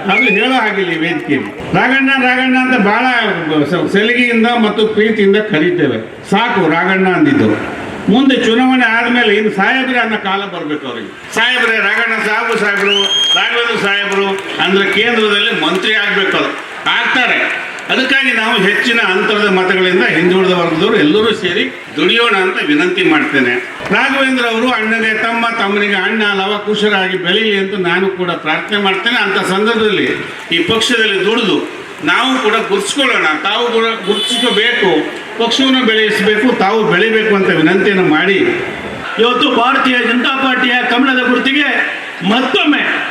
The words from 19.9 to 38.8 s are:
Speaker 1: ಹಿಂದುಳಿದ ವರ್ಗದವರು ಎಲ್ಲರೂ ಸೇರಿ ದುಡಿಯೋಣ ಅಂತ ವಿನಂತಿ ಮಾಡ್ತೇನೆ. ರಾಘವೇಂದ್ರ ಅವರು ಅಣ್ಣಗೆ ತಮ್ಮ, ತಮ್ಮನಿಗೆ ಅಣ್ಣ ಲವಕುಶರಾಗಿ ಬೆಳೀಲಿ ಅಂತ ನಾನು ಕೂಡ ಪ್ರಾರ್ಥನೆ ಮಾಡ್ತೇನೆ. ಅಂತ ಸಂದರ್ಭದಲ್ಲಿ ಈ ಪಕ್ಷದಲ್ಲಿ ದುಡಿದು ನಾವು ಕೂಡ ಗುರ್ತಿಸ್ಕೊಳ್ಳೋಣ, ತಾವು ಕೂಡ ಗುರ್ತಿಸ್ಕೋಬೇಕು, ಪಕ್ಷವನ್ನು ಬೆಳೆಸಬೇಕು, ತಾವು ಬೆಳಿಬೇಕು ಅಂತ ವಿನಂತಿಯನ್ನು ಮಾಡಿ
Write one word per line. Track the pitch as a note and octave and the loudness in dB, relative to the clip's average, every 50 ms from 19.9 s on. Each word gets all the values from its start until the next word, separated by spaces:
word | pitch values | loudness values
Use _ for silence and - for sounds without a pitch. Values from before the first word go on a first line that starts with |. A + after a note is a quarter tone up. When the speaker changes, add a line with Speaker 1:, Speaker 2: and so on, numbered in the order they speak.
| F3+ F#3+ A#3+ A3+ E3 | 2 2 2 2 2
Speaker 1:
ಹಿಂದುಳಿದ | D#3+ F3 F3+ F#3 F#3+ F#3+ F#3 F3+ F3 | 2 2 4 4 4 4 2 2 2
ವರ್ಗದವರು | E3+ E3 D#3+ D#3+ F#3+ A3 A3 G3 D3 | 0 0 0 0 2 2 2 4 4
ಎಲ್ಲರೂ | D3+ E3 G#3+ A3 A3+ G3+ - | 4 4 4 2 2 0 -2
ಸೇರಿ | F#3 F3+ F3 G#3+ C4 C4 - - - - - | -4 -4 -2 -2 -4 -4 -6 -12 -16 -10 -4
ದುಡಿಯೋಣ | C#3+ D#3+ F#3+ A3+ A#3 A#3 A#3 G#3 F#3+ F#3 | -2 0 2 2 2 2 2 2 0 0
ಅಂತ | F#3+ - A3 - D3 | 0 -2 -2 0 0
ವಿನಂತಿ | D3 D3+ E3+ F#3 F3+ - F#3 D#3+ | 2 2 2 0 0 0 2 2
ಮಾಡ್ತೇನೆ. | D#3 - C3 - C#3+ C#3 B2+ - F3+ - - - - - - - F#3+ | 2 2 0 0 0 0 0 0 0 -4 -6 -8 -12 -10 -4 -2 -2
ರಾಘವೇಂದ್ರ | G#3+ B3+ C#4 C4+ C#4 C4+ C4 C4 B3+ A#3+ A#3 A3+ | 0 0 0 0 0 0 0 0 0 0 -2 0
ಅವರು | A3+ B3 B3+ B3 | 0 0 0 0
ಅಣ್ಣಗೆ | A3 G#3+ A3 A3+ A3+ A3 A3 G#3+ A3 A#3 | -2 -2 -2 -2 0 0 -2 -2 -2 -2
ತಮ್ಮ, | A#3 A#3 A#3 A#3 A3+ A3+ - | -2 -2 -2 -2 -2 -2 -2
ತಮ್ಮನಿಗೆ | G3+ G3+ G3+ G3+ G#3 G#3 G3+ F#3+ F#3 | -2 -2 0 0 0 0 0 0 0
ಅಣ್ಣ | G3+ A3 A3 G#3+ G3+ G3+ G3 | -2 0 0 0 0 0 0
ಲವಕುಶರಾಗಿ | F#3+ G3 G#3 G#3 G3+ G3+ G#3+ G3 G3 G#3+ G3+ F#3+ F#3 F#3 F#3 F3+ D#3+ | -2 -2 -4 -4 -2 -2 -2 0 0 0 2 0 0 -2 -2 -2 -2
ಬೆಳೀಲಿ | F3 F#3+ G#3+ A3 A3 G3+ G3 | 0 0 0 0 0 0 0
ಅಂತ | G3 F#3+ G#3 G3 F3+ F3 | -2 -2 -2 -2 -2 0
ನಾನು | F3 F#3 G3 G3 F3+ F3+ | 0 0 0 -2 -2 -2
ಕೂಡ | F3+ F3 E3+ D3+ - | -4 -4 -4 -4 -4
ಪ್ರಾರ್ಥನೆ | D#3 D#3+ E3+ E3+ - G#3 G3+ G3+ | -4 -4 -4 -4 -4 -4 -2 0
ಮಾಡ್ತೇನೆ. | F#3+ F#3+ G3 - A#3 A#3+ A#3 G#3 | 0 -2 0 -2 0 0 0 0
ಅಂತ | G3 G3 G#3 F#3 E3+ F#3 | 0 0 -2 0 0 0
ಸಂದರ್ಭದಲ್ಲಿ | G3 G#3+ A3 A#3 A3 A3 G#3+ G3 D#3+ - B2+ - - - - - - - - D#3+ | 0 2 0 2 2 0 0 0 0 0 -2 -2 -4 -6 -10 -12 -14 -8 -4 -2
ಈ | - - - | -2 0 0
ಪಕ್ಷದಲ್ಲಿ | A3 A3 - - B3 A3+ A3 G#3+ G3 F#3+ F#3 | 0 0 0 0 0 2 2 0 0 0 0
ದುಡಿದು | G3+ A3+ A#3+ A3 F#3 D3+ C#3+ - - - - - - - - D#3+ D#3+ | 0 0 0 0 0 0 0 -2 -6 -10 -14 -14 -14 -14 -8 -4 -2
ನಾವು | F3+ G3+ A#3+ C4 C4 - - | 0 0 0 0 -2 0 0
ಕೂಡ | G#3+ A3 A3+ - - | 0 0 0 -2 -2
ಗುರ್ತಿಸ್ಕೊಳ್ಳೋಣ, | G3 G3 G3+ - - C#4+ C4+ B3 A3+ F#3+ F3 D#3 D3+ D3+ - | -4 -6 -4 -4 -2 -2 -2 0 0 0 0 0 -2 -2 -2
ತಾವು | G3 G#3 A#3 A#3+ A#3+ A3+ | -2 -2 -2 -2 0 0
ಕೂಡ | A3+ A3+ A3+ A3+ A3 F#3 | 0 0 0 -2 -4 -2
ಗುರ್ತಿಸ್ಕೋಬೇಕು, | F3+ G#3 G#3+ - - B3 - A#3+ B3 G3 G3+ G#3+ A#3 A#3+ - G#3+ F3+ D#3+ D3+ - - - - - - - - | -2 -2 -2 0 -2 -2 0 0 0 2 2 2 0 0 2 2 2 2 0 0 -2 -8 -10 -12 -12 -4 -4
ಪಕ್ಷವನ್ನು | A#3 A3+ - - C4+ C4 C4 B3+ B3+ G#3+ | -2 -2 0 0 2 2 2 2 2 2
ಬೆಳೆಸಬೇಕು, | A3 G#3+ A3 G#3+ G#3+ G#3 G3 G#3 G#3+ G#3 A#3 B3+ A3 - F#3+ | 2 2 2 2 0 0 2 2 2 2 2 0 2 2 2
ತಾವು | F#3+ G#3+ A3 G#3 F3 - | 2 2 2 2 2 2
ಬೆಳಿಬೇಕು | F3+ G#3 A3+ A3 A3 G#3+ A3 G#3 G3 | 2 2 2 2 0 2 2 2 2
ಅಂತ | F#3 F#3 F3+ D#3+ | 2 2 2 2
ವಿನಂತಿಯನ್ನು | D3+ E3 F#3 G3+ G3 G#3+ G3+ F#3+ F3+ D#3 D3+ | 2 4 4 4 2 2 2 2 2 2 2
ಮಾಡಿ | D#3 F3 F#3+ G3 - - - - - - - - - | 2 2 2 2 2 2 0 0 -2 -4 -6 -8 -10